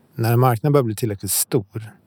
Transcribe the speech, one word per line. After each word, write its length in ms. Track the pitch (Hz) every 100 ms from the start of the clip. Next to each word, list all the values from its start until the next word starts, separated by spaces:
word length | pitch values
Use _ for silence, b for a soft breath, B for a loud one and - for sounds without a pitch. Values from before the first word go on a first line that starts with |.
| _
när 220 | - 113 120
marknaden 360 | 127 117 151
börjar 120 | 143
bli 100 | 117
tillräckligt 380 | 107 113 101 98
stor 600 | - - 135 98 110 110 -